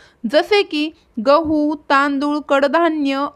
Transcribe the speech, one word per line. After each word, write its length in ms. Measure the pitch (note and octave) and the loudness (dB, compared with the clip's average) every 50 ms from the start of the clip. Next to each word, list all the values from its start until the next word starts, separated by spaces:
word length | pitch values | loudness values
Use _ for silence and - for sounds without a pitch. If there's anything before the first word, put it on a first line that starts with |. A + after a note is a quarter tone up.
| - - _ _ - G#3 | -20 -20 _ _ -6 0
जसे 300 | C#4+ D#4 F4 - G#4 G4+ | 0 0 2 2 2 0
की 280 | G4 - D4+ D4+ D4+ D#4+ - _ _ _ - A#3 G#3 | 0 0 -4 -4 -4 -6 -8 _ _ _ -12 -4 0
गहू, 480 | C4+ C#4+ E4 D#4+ D4+ D#4 D4+ D4 D4+ D#4 D4+ _ - | 2 2 2 2 0 0 0 0 -2 -4 -6 _ 0
तांदूळ, 480 | - C4+ C#4 D4 C#4 C4+ D4 D4 D4 D4+ C#4+ - | 0 2 2 0 -2 -2 -2 -2 -2 -4 -2 0
कडधान्य, 760 | C#4 C4+ C4+ C#4 C#4+ E4 E4+ D#4+ D#4+ D4+ C#4 C#4 C4+ C#4 C#4+ - - | 0 2 2 2 2 2 2 0 0 0 -2 -2 -2 -2 -4 -6 -6